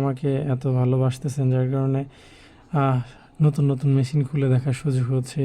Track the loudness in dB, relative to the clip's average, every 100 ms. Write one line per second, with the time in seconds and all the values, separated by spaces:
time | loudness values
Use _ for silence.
0 | 0 -2 -2 -2 -2 -2 0 2 2 2
1 | 0 -2 -6 -2 0 2 0 0 0 -2
2 | -4 -14 -20 -20 -20 -20 -4 0 2 0
3 | -4 -16 -20 0 2 2 0 0 2 2
4 | 2 -2 -2 -2 2 2 0 -2 -2 -2
5 | 0 -2 -2 -2